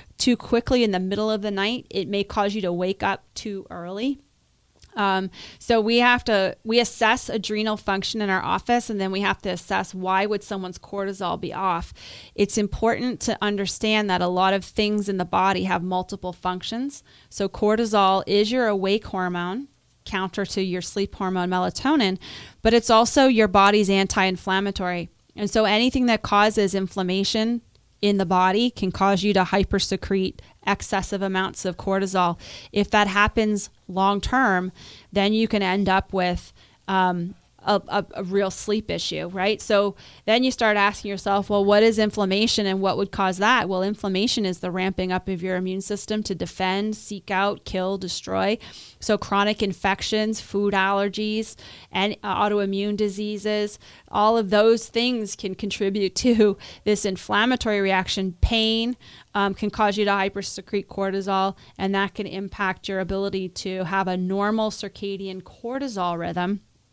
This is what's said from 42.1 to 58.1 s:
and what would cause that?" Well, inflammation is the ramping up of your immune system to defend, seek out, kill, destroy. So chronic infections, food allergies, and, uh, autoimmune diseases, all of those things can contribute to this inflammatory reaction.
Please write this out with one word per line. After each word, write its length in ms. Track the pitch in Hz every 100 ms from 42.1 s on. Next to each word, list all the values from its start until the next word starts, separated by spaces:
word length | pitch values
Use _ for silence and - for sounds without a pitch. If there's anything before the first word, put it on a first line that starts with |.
| 208 196 190 233 -
and 160 | 202 190
what 160 | 190 147
would 160 | 196
cause 240 | - 190 185
that?" 320 | 208 254 190
Well, 140 | 185
inflammation 640 | 190 208 202 185 226 - 196
is 140 | 180
the 100 | 180
ramping 420 | 180 185 190 185
up 160 | 185 190
of 140 | 185
your 140 | 185 185
immune 260 | 185 190
system 400 | 190 208 - 214
to 120 | 214
defend, 640 | 180 175 - 185 190 214 214
seek 340 | - 202 -
out, 360 | 190 202 202 -
kill, 320 | 190 185 196
destroy. 580 | 185 - - 190 190 226 - - - -
So 200 | - 208
chronic 440 | - 202 202 214
infections, 800 | 202 185 202 190 - 214 214 220
food 320 | - 196 202
allergies, 840 | 196 190 202 202 196 214 214 220 - - - -
and, 240 | - 202 -
uh, 260 | 208 185 208
autoimmune 480 | 208 196 196 202 208
diseases, 800 | 208 190 208 208 208 214 208 - - - -
all 300 | - 208 233
of 100 | 202
those 400 | 208 220 226 -
things 480 | 233 240 247 208 -
can 180 | 190
contribute 600 | 185 - - 196 202 190
to 420 | - 254 226 208 202 - -
this 200 | - 208
inflammatory 760 | 208 185 - 208 233 254 233 208
reaction. 560 | 196 190 185